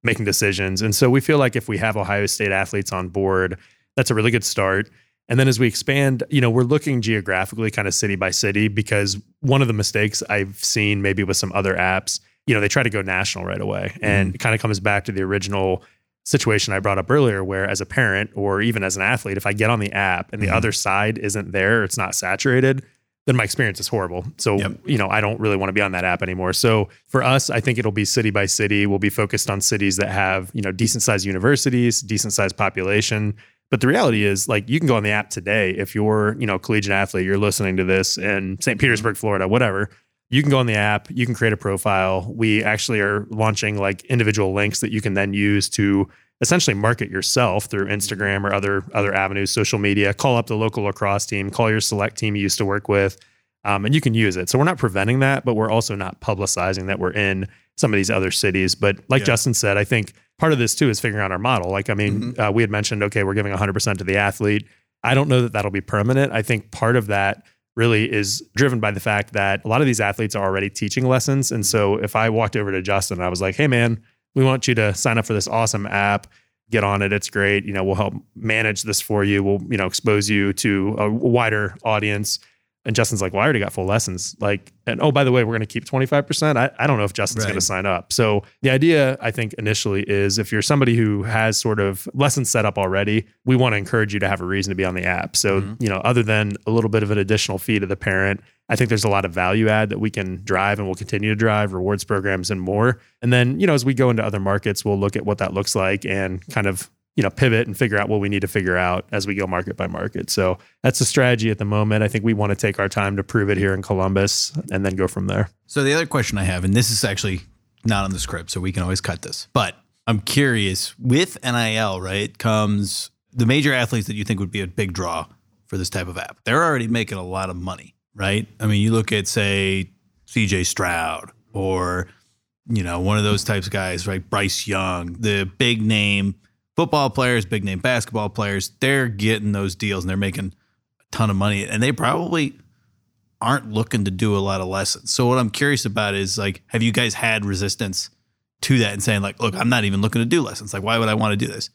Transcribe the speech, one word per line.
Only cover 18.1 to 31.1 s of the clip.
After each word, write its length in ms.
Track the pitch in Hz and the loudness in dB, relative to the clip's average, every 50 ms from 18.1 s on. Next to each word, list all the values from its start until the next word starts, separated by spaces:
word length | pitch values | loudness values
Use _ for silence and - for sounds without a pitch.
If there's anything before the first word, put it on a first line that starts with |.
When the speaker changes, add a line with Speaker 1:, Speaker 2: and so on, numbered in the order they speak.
| 95 98 104 - - | 2 0 -2 -2 -4
Speaker 1:
or 260 | 101 101 101 98 101 | -2 0 0 2 2
even 220 | 107 117 113 107 | 2 0 0 0
as 140 | 95 95 90 | -2 -2 -2
an 60 | 98 | 0
athlete, 340 | 95 104 127 117 - 101 98 | 0 0 0 -2 -2 -4 -6
if 100 | 98 - | -2 -2
I 60 | 104 | -2
get 180 | 101 107 110 110 | 0 2 2 2
on 80 | 120 110 | 2 2
the 140 | 104 101 | 0 -2
app 400 | - 98 101 95 90 87 - - | -2 -2 0 0 0 -2 -4 -8
and 100 | - 101 | -6 -4
the 40 | 104 95 | 0 2
Speaker 2:
Mm-hmm. 80 | 101 | 2
Speaker 1:
other 160 | 113 113 110 | 2 2 0
side 460 | 98 - - 101 95 98 104 107 113 110 | -2 -2 -2 0 0 2 0 0 -2 -2
isn't 340 | 110 101 98 107 95 - | -4 -4 -4 -4 -6 -4
there, 320 | 90 98 92 101 117 117 104 | 0 2 4 4 4 2 2
it's 120 | 92 - | 0 -2
not 180 | 113 95 92 90 | -4 -4 -2 -4
saturated, 680 | - - 90 98 - - 135 127 131 127 131 135 135 - _ _ _ _ _ _ _ _ | -4 -2 -2 -2 0 2 2 4 4 4 4 2 0 -6 _ _ _ _ _ _ _ _
then 100 | - 127 | 0 2
my 80 | 127 110 | 2 0
experience 340 | 101 - - 127 107 92 - | 0 0 0 -2 -2 -2 -6
is 80 | 98 - | -6 -4
horrible. 360 | - 107 92 85 87 90 90 135 - | -2 -2 -2 -2 -4 -6 -8 -8 -10
So, 200 | - - 113 101 98 | -4 0 0 0 0
Speaker 2:
Yep. 200 | 101 98 - - - | 0 -4 -6 -8 -4
Speaker 1:
you 120 | - 147 110 | -2 0 0
know, 100 | 101 95 | 0 0
I 120 | 98 110 | 0 0
don't 180 | 104 104 110 - | 0 0 -2 0
really 160 | 110 107 101 | 0 0 2
wanna 160 | 95 95 95 | 2 0 0
be 80 | 92 104 | 0 0
on 120 | 101 98 | 0 0
that 120 | 92 90 90 | 0 0 0
app 180 | 92 90 - | 0 0 0
anymore. 300 | 98 92 92 92 92 92 | -2 -4 -4 -2 -2 -2
So 360 | 92 - - 117 110 107 101 - - _ _ | 0 2 2 4 4 4 2 -2 -6 _ _
for 160 | _ - 131 | _ -2 0
us, 280 | 120 127 131 139 - - | 2 4 2 2 2 0
I 100 | - 120 | -2 0
think 180 | - 131 117 113 | 0 0 0 0
it'll 140 | 107 107 | -2 -2
be 120 | 98 104 104 | 0 0 -2
city 260 | - - 127 110 110 | 0 0 0 0 2
by 160 | 98 104 101 | 0 0 0
city. 400 | 92 - - 107 101 104 101 101 | 0 0 0 0 2 2 2 2
We'll 120 | 101 98 95 | 2 2 2
be 100 | 101 101 | 0 0
focused 400 | - - 107 101 - 104 - - | 0 0 -2 -2 -2 -2 -2 -2
on 100 | 101 98 | -2 0
cities 360 | - - 113 98 101 98 90 98 | 0 0 0 0 0 0 0 0
that 100 | 101 98 | -2 -2
have, 420 | 95 98 98 95 95 95 92 92 | 0 0 0 0 0 -2 -4 -6
you 100 | - 120 | -6 -4
know, 100 | 101 95 | -4 -4
decent 300 | 95 92 117 110 - 117 | -2 0 0 0 0 0
sized 220 | - - | 0 0